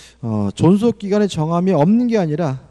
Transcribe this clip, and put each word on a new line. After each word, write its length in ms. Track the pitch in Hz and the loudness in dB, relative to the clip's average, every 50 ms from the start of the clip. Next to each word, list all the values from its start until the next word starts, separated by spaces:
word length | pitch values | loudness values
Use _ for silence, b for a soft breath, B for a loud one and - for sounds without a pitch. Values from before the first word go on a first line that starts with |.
| B B B B - | B B B B -8
어, 260 | 117 110 107 104 101 - | -6 -4 -2 -2 -4 -2
존속 440 | - - 156 190 208 214 240 226 - | 2 4 4 4 4 2 0 -2 -2
기간에 280 | - 196 190 208 208 | -4 -4 -2 0 0
정함이 460 | 190 - 175 156 156 170 175 180 190 190 | -2 -2 -4 -4 -2 -2 -2 0 0 2
없는 340 | 147 143 175 214 233 247 | 2 2 4 2 2 2
게 120 | 240 226 220 | 0 0 0
아니라 420 | 180 160 147 151 175 165 131 131 - - | 0 -2 -2 -2 -4 -4 -4 -8 -12 -18